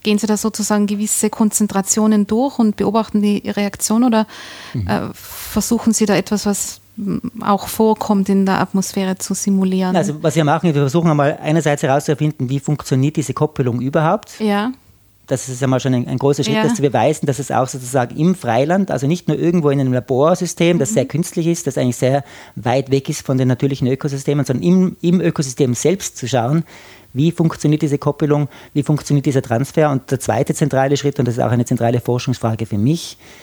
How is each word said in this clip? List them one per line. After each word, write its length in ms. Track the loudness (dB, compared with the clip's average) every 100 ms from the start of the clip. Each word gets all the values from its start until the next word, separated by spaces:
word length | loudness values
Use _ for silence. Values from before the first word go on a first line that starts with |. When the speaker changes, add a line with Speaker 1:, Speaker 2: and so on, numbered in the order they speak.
Speaker 1:
gehen 160 | -2 0
Sie 80 | 0
da 120 | 0
sozusagen 500 | -2 -4 -2 0 0
gewisse 420 | 0 -2 -2 -2
Konzentrationen 960 | 0 0 0 0 0 -2 2 4 4 2
durch 320 | 0 0 2
und 200 | 0 2
beobachten 440 | 0 0 0 0
die 260 | 0 0 -2
Reaktion 560 | -4 -4 -4 -2 2
oder, 220 | 4 2 0 -6 -18 -18 -10
Speaker 2:
Mhm. 140 | -6 -2
Speaker 1:
äh, 140 | -2 -4
versuchen 800 | -10 -16 -16 -6 -4 0 0 0
Sie 140 | 2 2
da 80 | 2
etwas, 320 | 0 -2 -2
was, 340 | -2 -6 -12 _ -8
m, 240 | -4 -4 -6 -4
auch 260 | 0 0 0
vorkommt 600 | 0 2 2 0 0 2
in 200 | 2 2
der 120 | 2
Atmosphäre 600 | 0 -2 -2 -2 -4 -4
zu 160 | -6 -4
simulieren? 600 | 0 2 2 0 2 2
Speaker 2:
Also 200 | 0 0
was 120 | 0 2
wir 80 |
machen, 300 | 2 2 2
wir 80 | 2
versuchen 300 | 2 2 4
einmal 260 | 4 2 0
einerseits 440 | 0 0 2 0
herauszufinden, 680 | 2 2 2 0 -2 -2 -2
wie 100 | -2
funktioniert 580 | -2 -4 0 0 2 0
diese 180 | -4 -2
Koppelung 460 | -2 0 -2 -2
überhaupt. 580 | -2 0 2 0 -4 -4
Speaker 1:
Ja. 320 | -2 0 -2 -6 _ _ _ _ -4
Speaker 2:
Das 220 | -4 -4
ist 140 | -2
einmal 160 | 0 2
schon 160 | 2 0
ein, 120 | -2
ein 120 | 0
großer 240 | 0 2
Schritt, 100 | 0
Speaker 1:
Ja. 80 | 0
Speaker 2:
das 140 | 2 2
zu 80 |
beweisen, 420 | 2 2 2 0 -2
dass 140 | -4
es 100 | -2
auch 180 | -2 -2
sozusagen 480 | -4 -4 -2 -2 0
im 200 | 0 2
Freiland, 560 | 0 0 2 0 0
also 160 | -2 -2
nicht 200 | -2 -2
nur 120 | 0
irgendwo 320 | 2 2 2
in 80 | 2
einem 120 | 2
Laborsystem, 840 | 0 0 2 2 2 -2 0 2 2
das 140 | 2
Speaker 1:
Mhm. 20 |
Speaker 2:
sehr 120 | 0 0
künstlich 420 | -2 -4 -2 -2
ist, 180 | -2 -2
das 140 | -2
eigentlich 160 | -2 0
sehr 280 | 0 0 -2 -14 -16 -6
weit 360 | -2 -2 0
weg 180 | 0 -2
ist 160 | -6 -2
von 140 | 0
den 80 | 2
natürlichen 400 | 2 0 0 -2
Ökosystemen, 580 | -2 -4 -4 -2 -2 0
sondern 180 | 0
im, 340 | 2 2 2 0
im 200 | 0 2
Ökosystem 520 | 0 -2 -4 0 0
selbst 440 | 2 0 0 -4 -10
zu 100 | -2
schauen, 360 | 0 2 0 -2 -10 -20 -20 -8
wie 180 | 0 0
funktioniert 500 | 2 0 0 0 2
diese 160 | 0 0
Koppelung, 520 | -2 0 0 0 0 -6 -6 -2
wie 80 |
funktioniert 420 | 0 0 0 0 2
dieser 160 | 0
Transfer. 480 | 0 -2 0 0 2
Und 220 | 0 -2
der 80 | -4
zweite 340 | 0 0 -2
zentrale 420 | 0 0 2 2 0
Schritt, 220 | 0 0
und 100 | -2
das 100 | 0
ist 60 |
auch 60 | 0
eine 160 | 2 2
zentrale 360 | 0 2 0
Forschungsfrage 680 | 0 -2 -2 -2 -2 -4 -4
für 100 | 0
mich, 400 | 0 0 -4 -16 -20 -20